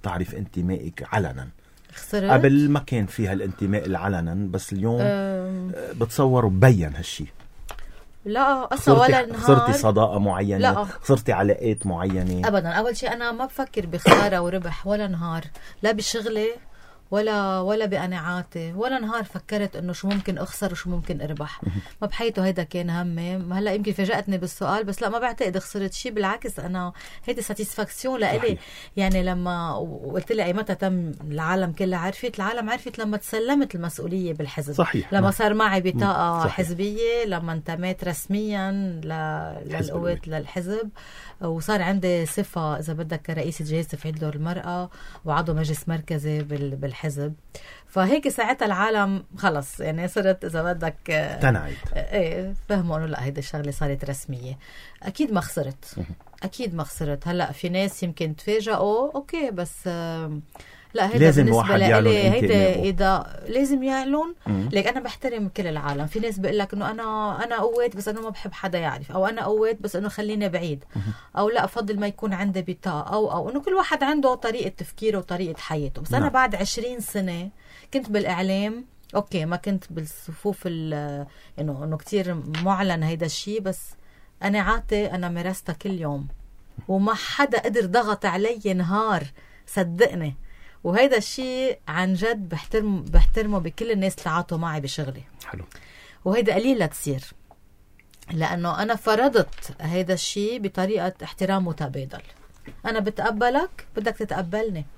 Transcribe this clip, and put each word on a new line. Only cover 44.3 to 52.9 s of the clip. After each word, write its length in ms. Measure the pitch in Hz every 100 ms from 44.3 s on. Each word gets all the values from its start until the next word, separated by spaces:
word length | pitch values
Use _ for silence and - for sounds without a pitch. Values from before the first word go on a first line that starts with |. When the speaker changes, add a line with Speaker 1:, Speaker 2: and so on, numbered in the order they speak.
Speaker 2:
المرأة 560 | 147 156 180 - 175 180 - - -
وعضو 300 | 160 151 170
مجلس 340 | 156 156 151 -
مركزي 540 | 165 156 156 151 151
بال-، 340 | 147 147 139 135
بالحزب. 580 | 139 123 156 139 147 156 - - - - -
فهيك 420 | - 185 294 285
ساعتها 380 | - 220 269 214
العالم 580 | 190 214 220 196 196 - -
خلص، 440 | 196 151 139 -
يعني 280 | - 156 175
صرت، 360 | - 190 185
إذا 280 | 180 160 170
بدك، 640 | 170 160 156 - 156 151 -
Speaker 1:
تنعيت. 340 | 135 104 73 67 -
Speaker 2:
إيه، 600 | - - 208 165 175 185 196 -
فهموا 280 | 202 170